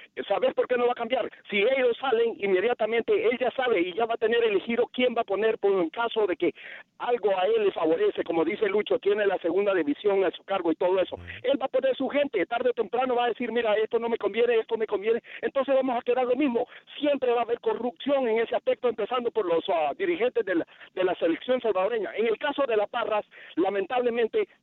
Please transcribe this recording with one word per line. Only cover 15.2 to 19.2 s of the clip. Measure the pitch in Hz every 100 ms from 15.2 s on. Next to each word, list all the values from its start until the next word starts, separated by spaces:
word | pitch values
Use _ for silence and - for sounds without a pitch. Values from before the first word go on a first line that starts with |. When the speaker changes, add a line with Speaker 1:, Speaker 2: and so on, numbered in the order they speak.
| - -
Speaker 1:
Entonces | - 277 262
vamos | 269 262 240
a |
quedar | 247 247
lo | 247
mismo. | 254 294 233 - - - -
Siempre | 294 285 247
va | 240
a |
haber | 220 240
corrupción | 226 220 240 - 269 277 240
en | 220
ese | 226
aspecto, | 220 254 254 247
empezando | 226 202 254